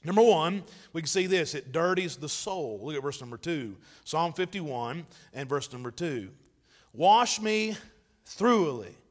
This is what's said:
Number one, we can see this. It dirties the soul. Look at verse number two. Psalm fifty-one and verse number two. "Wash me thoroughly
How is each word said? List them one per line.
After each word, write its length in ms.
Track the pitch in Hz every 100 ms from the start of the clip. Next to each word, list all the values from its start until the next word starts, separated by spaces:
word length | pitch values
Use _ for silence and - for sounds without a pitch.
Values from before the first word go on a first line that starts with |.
Number 180 | 156 196
one, 440 | 233 180 165 196 - - -
we 80 | 165
can 60 | 156
see 200 | 190 185
this. 260 | 185 156
It 160 | 151 131
dirties 460 | 143 175 185 180 127
the 120 | 147
soul. 520 | - - 190 139 104
Look 140 | 120 151
at 60 |
verse 180 | 139 -
number 160 | 123 117
two. 400 | 165 160 117 98 - -
Psalm 280 | - 156 170
fifty-one 760 | 160 180 202 156 123 117 156 160 - -
and 160 | 131 135
verse 240 | 139 135
number 200 | 123 123
two. 380 | 117 170 131 95 - - _ _ _ _
"Wash 480 | 113 180 220 240 -
me 360 | 214 214 220 208 - - _ _
thoroughly 720 | - - 233 233 165 123 92 - _